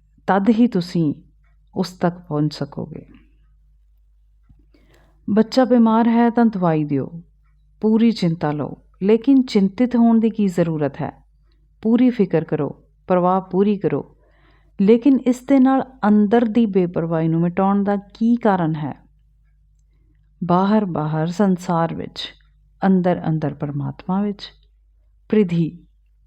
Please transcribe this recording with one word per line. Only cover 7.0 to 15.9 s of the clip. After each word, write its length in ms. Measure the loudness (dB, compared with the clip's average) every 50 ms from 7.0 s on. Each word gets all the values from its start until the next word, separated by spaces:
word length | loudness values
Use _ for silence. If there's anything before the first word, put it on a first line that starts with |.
| -4 -6 -10 -16 -20 _ _ _ _ _ _ _ _ _ _ _
ਪੂਰੀ 320 | -2 0 2 2 2 2
ਚਿੰਤਾ 400 | 2 0 -2 -2 -2 -2 -4 -4
ਲਓ, 240 | -4 -4 -6 -8 -10 -14 _ _ _ -4
ਲੇਕਿਨ 400 | 0 0 0 2 2 2 2 2
ਚਿੰਤਿਤ 540 | 2 2 0 0 0 0 0 -2 -2 0 2
ਹੋਣ 240 | 2 2 4 4 2
ਦੀ 100 | 2 0
ਕੀ 180 | 0 -2 -2 -2
ਜ਼ਰੂਰਤ 520 | 0 0 -2 -2 -2 -2 -4 -4 -4 -6
ਹੈ? 240 | -10 -10 -10 -14 _ _ _ _ _ _ _ _ _ _ _ _
ਪੂਰੀ 280 | -2 0 2 4 4 2
ਫਿਕਰ 340 | 2 0 0 0 0 -2 -2
ਕਰੋ, 400 | -2 -4 -4 -4 -6 -8 -12 _ _ _ _ _
ਪਰਵਾਹ 340 | -2 0 2 2 2 0 -2
ਪੂਰੀ 380 | -2 -2 -2 0 0 0 0 -2
ਕਰੋ, 320 | -2 -4 -4 -4 -6 -10 _ _ _ _ _ _ _ _ _ _ _ _ _ 0
ਲੇਕਿਨ 380 | 2 4 4 4 4 4 2 2 2
ਇਸ 140 | -2 -2 -2
ਦੇ 180 | 0 2 4 4
ਨਾਲ 260 | 4 4 2 0 -2 -6